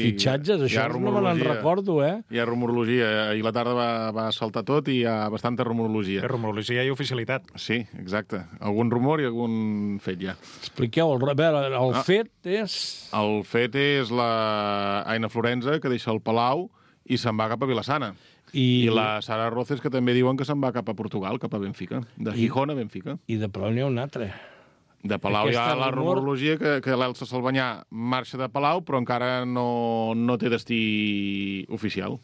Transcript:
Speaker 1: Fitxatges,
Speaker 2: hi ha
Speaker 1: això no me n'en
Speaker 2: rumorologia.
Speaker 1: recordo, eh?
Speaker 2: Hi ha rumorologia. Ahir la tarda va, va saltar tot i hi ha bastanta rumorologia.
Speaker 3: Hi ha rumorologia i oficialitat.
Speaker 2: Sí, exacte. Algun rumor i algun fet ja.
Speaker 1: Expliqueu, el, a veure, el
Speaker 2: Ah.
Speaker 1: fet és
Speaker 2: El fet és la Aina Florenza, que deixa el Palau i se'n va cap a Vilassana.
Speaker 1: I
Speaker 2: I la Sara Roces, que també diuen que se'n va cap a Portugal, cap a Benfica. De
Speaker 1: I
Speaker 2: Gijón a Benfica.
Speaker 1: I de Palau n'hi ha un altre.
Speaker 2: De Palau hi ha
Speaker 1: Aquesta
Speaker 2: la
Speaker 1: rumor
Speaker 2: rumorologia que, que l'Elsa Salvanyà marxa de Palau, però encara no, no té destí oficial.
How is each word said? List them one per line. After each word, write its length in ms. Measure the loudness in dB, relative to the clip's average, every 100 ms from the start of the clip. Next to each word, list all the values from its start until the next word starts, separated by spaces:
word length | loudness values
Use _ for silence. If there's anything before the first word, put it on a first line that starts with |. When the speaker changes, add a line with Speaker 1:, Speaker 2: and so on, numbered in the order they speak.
| 2
Speaker 1:
Fitxatges, 580 | 2 2 2 2 2
Speaker 2:
hi 0 |
ha 60 | 2
Speaker 1:
això 160 | 2 0
no 160 | 0
me 80 | 0
n'en 60 | 2
Speaker 2:
rumorologia. 300 | 2 2 2
Speaker 1:
recordo, 460 | 2 2 2 2 2 2
eh? 60 | 0 -4
Speaker 2:
Hi 80 | -2
ha 60 | 0
rumorologia. 640 | 2 2 2 4 4 4 2 2
Ahir 100 | 0
la 80 | 0
tarda 240 | 0 2 2
va, 140 | 2 0 -2 -2
va 140 | -2
saltar 320 | -2 -2 -2
tot 240 | 0 0 2
i 140 | 2
hi 20 | 2
ha 60 | 2 0
bastanta 380 | -2 -2 -2 0
rumorologia. 540 | 0 0 0 0 -2
Speaker 3:
Hi 60 | -2
ha 20 |
rumorologia 560 | -2 -2 -4 -2 0 0
i 80 | -2
oficialitat. 560 | -4 -4 -4 -4 -6 -12
Speaker 2:
Sí, 220 | -2 -2 -2 -10
exacte. 460 | -4 -4 -4 -8 -8 -8
Algun 320 | -2 2 2 2
rumor 240 | 2 2
i 80 | 0
algun 720 | -2 -2 -2 -2 -2 -2 -4
fet 240 | -6 -6
ja. 160 | -6 -8 -14 -16
Speaker 1:
Expliqueu, 480 | -12 -4 0 2 2 4
el, 100 | 2 4
a 20 |
veure, 240 | 4 4 2 2
el 240 | 2 2
Speaker 2:
Ah. 80 | 4
Speaker 1:
fet 240 | 2 2 _ -4
és 320 | -2 -2 -6 -8 -10 -4
Speaker 2:
El 320 | 0 2 0
fet 320 | 0 0 2 2
és 340 | 2 2 2
la 920 | 2 2 2 2 2 0 0 0 0
Aina 240 | 0 0 0
Florenza, 540 | 0 0 0 0 0
que 80 | 0
deixa 240 | -2 0 -2
el 80 |
Palau 460 | 0 2 2 2 -2 -12 _ _
i 160 | -4 0
se'n 160 | 0 0
va 160 | 0
cap 100 | 0
a 60 | 0
Vilassana. 460 | 0 0 -2 -2 -8 -18 _ _
Speaker 1:
I 380 | 0 4 4 4
Speaker 2:
I 20 |
la 320 | 4 2 -2
Sara 300 | -2 -2 -2
Roces, 240 | -2 -2 -4
que 140 | -2
també 220 | 0 2 4
diuen 160 | 4 2
que 60 |
se'n 160 | 0 0
va 140 | 0
cap 140 | -2 -4
a 60 | -6
Portugal, 400 | -6 -4 -4 -4
cap 160 | -4
a 60 | -4
Benfica. 380 | -4 -6 -8 -8 -8 -8
De 140 | -6
Speaker 1:
I 140 | 0 0
Speaker 2:
Gijón 240 | 2 0
a 20 |
Benfica. 460 | -2 -6 -10 -10 -10 -6
Speaker 1:
I 60 | -4
de 80 | -4
Palau 220 | -4 -2
n'hi 140 | -2
ha 20 | 0
un 140 | -2
altre. 300 | -4 -6 -8 -10 -18 -20 -20 _ _ _ -6
Speaker 2:
De 140 | -2
Palau 240 | 0 2 2
hi 80 |
ha 140 | 2 2
Speaker 1:
Aquesta 80 | 0
Speaker 2:
la 140 | 0
Speaker 1:
rumor 240 | 0 0 0
Speaker 2:
rumorologia 380 | 0 0 0 0
que, 140 | 2 0
que 160 | 0 0
l'Elsa 300 | 0 -2 -6
Salvanyà 380 | -2 0 0 0 -4 -10
marxa 480 | -6 -2 -2 -2 -6
de 60 | -4
Palau, 320 | 0 2 0
però 160 | 0 0
encara 480 | 0 0 0 0 -2
no, 720 | -2 0 0 0 0 0 0
no 220 | 2 0
té 80 | 0
destí 300 | 0 0 0 2 2 0 0 -2 -2 -4 -6 -6
oficial. 480 | -6 -4 -4 -4 -6